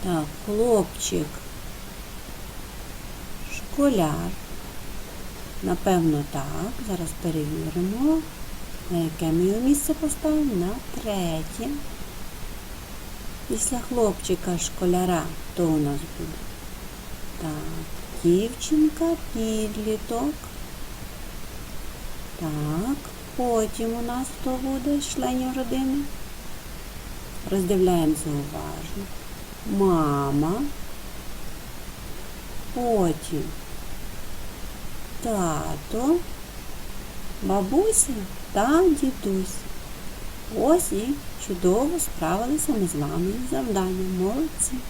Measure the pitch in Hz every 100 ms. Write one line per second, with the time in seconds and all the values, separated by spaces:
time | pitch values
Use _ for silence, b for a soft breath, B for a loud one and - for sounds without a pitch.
0 | 190 170 151 - - 208 240 220 170 -
1 | - 170 147 - - - - - - -
2 | - - - - - - - - - -
3 | - - - - - - - - 285 220
4 | 156 156 170 180 - - - - - -
5 | - - - - - - 190 175 202 180
6 | 165 147 143 143 143 156 196 262 220 180
7 | 165 - 175 160 151 160 160 165 185 220
8 | 294 320 311 - - - - - - 170
9 | 165 160 160 160 185 214 254 285 - 311
10 | 311 - 311 302 285 190 180 254 - -
11 | 226 196 170 160 165 - 240 285 - -
12 | - - - - - - - - - -
13 | - - - - - 220 - 240 247 247
14 | 214 - - 180 - 175 - - 180 180
15 | 180 175 165 - - - 170 156 147 143
16 | 160 - 160 160 - - - - - -
17 | - - - - 160 151 156 160 160 -
18 | - - 170 180 226 247 - 302 311 -
19 | 330 339 - 233 220 214 214 214 214 214
20 | - 233 285 302 - - - - - -
21 | - - - - - - - - - -
22 | - - - - 165 151 151 156 226 285
23 | - - - - 247 226 214 - 226 233
24 | 233 247 262 - 262 254 269 269 269 285
25 | 285 - 254 254 254 262 254 262 262 277
26 | 285 - - - - - - - - -
27 | - - - - 196 190 180 196 185 170
28 | 156 151 156 147 143 156 151 147 160 -
29 | 196 - - - - - 220 202 190 170
30 | 151 143 139 143 156 214 285 - - -
31 | - - - - - - - - - -
32 | - - - - - - - 240 240 220
33 | 170 151 - 151 - - - - - -
34 | - - - - - - - - - -
35 | - - 233 208 175 151 156 147 - 214
36 | 262 349 - - - - - - - -
37 | - - - - 196 196 190 269 440 -
38 | - 226 190 - - 202 233 320 370 285
39 | 262 - 208 190 190 - - - - -
40 | - - - - - 220 240 349 - 202
41 | 240 285 - - - 180 180 202 285 339
42 | - - 160 185 240 302 - 233 180 147
43 | 147 160 185 226 254 269 247 196 185 185
44 | 185 180 185 254 311 - - 254